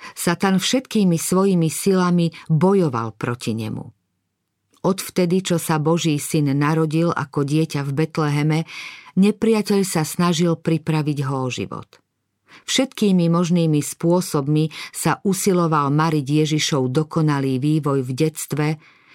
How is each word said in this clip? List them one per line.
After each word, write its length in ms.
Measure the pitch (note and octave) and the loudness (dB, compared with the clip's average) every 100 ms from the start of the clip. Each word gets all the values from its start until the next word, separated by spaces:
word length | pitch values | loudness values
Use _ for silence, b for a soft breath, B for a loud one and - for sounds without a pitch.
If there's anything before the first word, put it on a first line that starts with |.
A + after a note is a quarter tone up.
| B - | B -6
Satan 400 | - E3+ G3 F#3+ | -4 0 0 0
všetkými 560 | - B3+ B3+ A3 F#3+ | 0 -2 0 0 2
svojimi 560 | E3 - F#3 G3 F3+ D#3+ | 2 0 0 2 2 0
silami 640 | - G3+ F#3 F3+ F3 E3 B B | 0 0 2 2 2 0 B B
bojoval 640 | D#3 F#3 G3+ D#3+ A#2+ A2+ | 2 4 2 2 -2 -6
proti 400 | - B2 A#2+ - | -6 -6 -6 -6
nemu. 320 | A2 G#2+ - A2 _ _ _ _ _ _ _ _ _ F3 | -6 -6 -10 -14 _ _ _ _ _ _ _ _ _ -4
Odvtedy, 600 | F#3+ - - F3 F#3+ F#3+ | -4 -4 0 2 0 0
čo 160 | E3 | -2
sa 160 | - D#3 | 0 0
Boží 400 | D3 E3 D#3+ D3 | 2 2 0 -2
syn 400 | - D#3 C#3+ C#3 | -2 0 0 2
narodil 560 | D3 D#3+ D#3+ D#3+ E3+ | 2 2 0 0 0
ako 320 | - C3+ D3 C#3+ | -2 -4 -2 0
dieťa 400 | D#3 D#3+ D3 C#3 | 0 0 -2 -4
v 60 | |
Betleheme, 680 | C#3 D#3+ E3 D3 D3 D3+ D#3 E3 B B B B - | -2 -2 0 0 0 0 0 -4 B B B B 2
nepriateľ 640 | G3+ G#3 A3+ G#3+ G3+ G3 F#3+ | 2 4 2 2 2 0 0
sa 160 | E3+ | -2
snažil 560 | D3+ - F3 D#3+ F3 E3 | -2 0 0 2 0 0
pripraviť 600 | E3 D#3+ E3 D#3 D3 C#3+ C3+ | -2 -2 0 -2 -2 -4 -4
ho 160 | C3+ B2+ | -4 -4
o 80 | |
život. 480 | A2 F#2+ - - _ _ _ _ _ _ B B | -6 -8 -10 -16 _ _ _ _ _ _ B B
Všetkými 640 | - - - G#3 F#3 E3 | 0 0 0 2 4 4
možnými 520 | E3+ E3+ F3 D#3+ D3+ | 2 2 2 2 0
spôsobmi 920 | - - E3+ F3+ F3+ D3+ C#3 D3+ D#3 B B | -2 -2 0 2 0 -4 0 0 0 B B
sa 320 | - E3 - | -4 -2 0
usiloval 720 | G#3 F#3+ G3+ F3+ E3+ D#3 C#3 | -2 0 0 2 2 2 2
mariť 320 | D3 D#3+ D#3 C3 D3+ D3+ | 2 2 0 0 0 2
Ježišov 440 | D3+ - D3 B2+ | 0 0 0 0
dokonalý 720 | C3+ D#3 E3 D3+ C#3+ C3+ B2+ | -2 -2 0 0 0 0 -2
vývoj 440 | D3 D#3 D3 C#3 B2+ | 0 0 0 -2 -2
v 60 | |
detstve, 540 | C3 D#3 D3+ - C#3+ D3+ D#3 b b b | -2 -2 -2 -8 -2 -2 -4 b b b